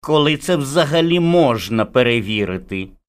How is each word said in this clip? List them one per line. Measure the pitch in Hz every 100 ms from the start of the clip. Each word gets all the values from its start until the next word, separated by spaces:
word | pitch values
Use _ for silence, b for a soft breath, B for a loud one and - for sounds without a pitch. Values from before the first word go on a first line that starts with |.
«Коли | - 151 147 151
це | - 175
взагалі | 139 151 151 165 165 175
можна | 170 175 147 113 - 113 107
перевірити?» — | 127 120 117 101 107 98 92 92 95 95 -